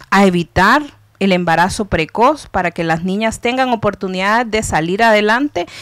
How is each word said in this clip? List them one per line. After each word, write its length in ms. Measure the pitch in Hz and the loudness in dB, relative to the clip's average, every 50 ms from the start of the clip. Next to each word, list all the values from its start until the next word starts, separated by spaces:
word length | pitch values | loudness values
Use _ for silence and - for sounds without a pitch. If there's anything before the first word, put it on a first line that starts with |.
| - - | -6 0
a 160 | 190 196 202 | 2 4 4
evitar 560 | 190 175 175 170 - - 180 180 208 247 302 294 285 - _ _ _ _ - | 4 4 2 -2 -2 0 2 2 4 4 2 0 -4 -14 _ _ _ _ -2
el 100 | 196 196 | 0 0
embarazo 540 | 180 180 180 170 165 160 175 190 - - 208 | 0 2 2 2 2 2 2 0 0 -4 -6
precoz 640 | - - 165 160 - - 202 233 277 311 285 - - | -4 -2 -2 -2 -2 0 2 2 2 2 0 -4 -6
para 240 | - 190 180 170 | -4 -2 -2 -2
que 100 | - - | -4 -4
las 220 | 165 165 160 160 175 | -2 -2 -2 -2 -2
niñas 340 | 185 190 208 220 226 220 - | -4 -4 -2 -2 -4 -4 -4
tengan 300 | - 240 247 262 262 254 | -4 -4 -2 0 0 0
oportunidad 760 | 240 220 - 208 196 - 202 185 185 185 190 202 220 233 247 | -2 -2 -2 -4 -4 -4 -6 -6 -4 -2 -2 0 0 0 0
de 200 | 220 214 214 214 | -2 -2 -4 -4
salir 360 | - 185 156 160 170 185 208 | -2 -2 -2 -2 -2 0 2
adelante, 680 | 233 226 214 208 208 208 226 247 294 294 - 349 349 - - - | 2 4 4 4 2 2 0 0 0 -2 -4 -6 -6 -8 -10 -18